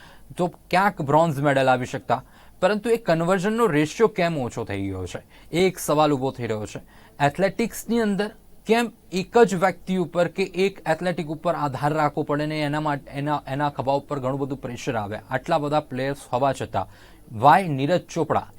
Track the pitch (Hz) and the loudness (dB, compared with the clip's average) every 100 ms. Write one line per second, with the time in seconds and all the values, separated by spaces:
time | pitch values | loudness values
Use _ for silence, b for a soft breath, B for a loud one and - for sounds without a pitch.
0 | B B B - 175 - - 180 202 190 | B B B -4 -4 -4 -2 2 2 0
1 | 139 151 170 139 143 135 131 127 123 135 | 2 4 4 2 2 4 4 2 0 -6
2 | - 123 - b b b 185 208 240 226 | -2 -2 -4 b b b 0 2 0 0
3 | - 165 170 196 196 226 226 147 151 - | 2 0 2 2 2 2 2 4 2 2
4 | 220 220 170 156 120 123 107 98 98 92 | 2 2 -2 0 -4 -4 -6 -4 -4 -6
5 | 92 - - b b 160 190 185 - 151 | -8 -10 -14 b b 0 0 0 0 4
6 | 151 139 131 127 117 107 107 139 - b | 4 2 -2 -4 -4 -4 -6 -12 -16 b
7 | b b 143 156 190 190 233 - - 233 | b b 0 2 -2 0 -4 -4 -4 -2
8 | 208 190 208 - - - - 226 240 - | 0 0 -4 -8 -20 -8 0 2 0 -6
9 | - 185 185 240 226 185 185 180 - 185 | -8 -6 2 4 4 4 0 0 -4 -2
10 | 156 175 175 - 185 175 190 - - 160 | -2 0 -2 -2 -4 0 -2 -2 -4 -2
11 | 180 180 151 151 170 151 147 123 147 156 | -2 -4 -4 -4 -2 -2 -2 -2 -2 0
12 | 147 160 147 147 151 156 147 151 151 139 | 0 0 -2 -2 -2 -2 -2 -2 -2 -4
13 | - 135 147 143 - 135 147 147 127 143 | -6 -6 -4 -4 -4 -4 -2 -2 -2 -2
14 | 143 143 127 139 135 135 127 120 - 113 | -2 -6 -4 -2 -4 -6 -8 -8 -4 -4
15 | 101 107 - 131 - 160 143 151 - 127 | -4 -8 -4 -4 0 -2 0 -2 -2 -4
16 | 135 139 - 123 139 131 113 101 92 b | -4 -6 -4 0 0 0 -4 -4 -6 b
17 | b b b 113 135 175 180 131 143 180 | b b b 2 6 6 4 0 2 0
18 | - 165 151 110 - | 0 -4 0 0 -2